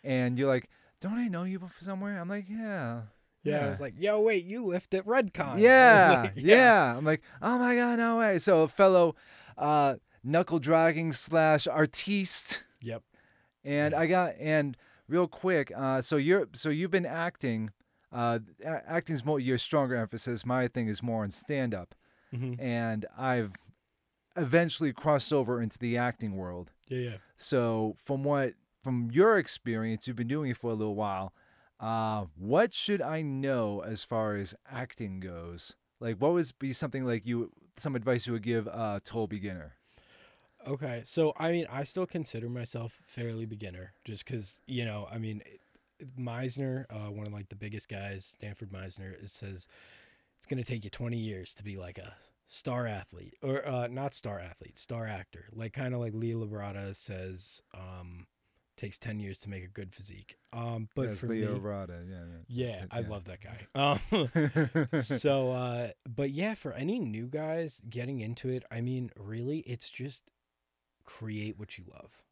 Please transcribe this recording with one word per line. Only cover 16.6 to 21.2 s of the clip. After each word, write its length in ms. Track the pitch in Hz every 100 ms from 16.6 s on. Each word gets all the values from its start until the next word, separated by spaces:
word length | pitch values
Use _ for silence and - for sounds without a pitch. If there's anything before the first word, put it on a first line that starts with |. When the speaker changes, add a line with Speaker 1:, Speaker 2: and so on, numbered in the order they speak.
| 156
Speaker 1:
you've 220 | 151 180
been 140 | 185 170
acting, 640 | 160 170 - 131 113 107 - _ _ _
uh, 280 | 120 120 117 107 82
a-, 240 | 139 156 -
acting's 380 | 165 165 147 123
more, 140 | 147
your 180 | 127 127
stronger 380 | - 156 131 123
emphasis. 500 | 110 113 131 117 123
My 220 | 127 123
thing 200 | 123 113
is 140 | 104
more 220 | 120 113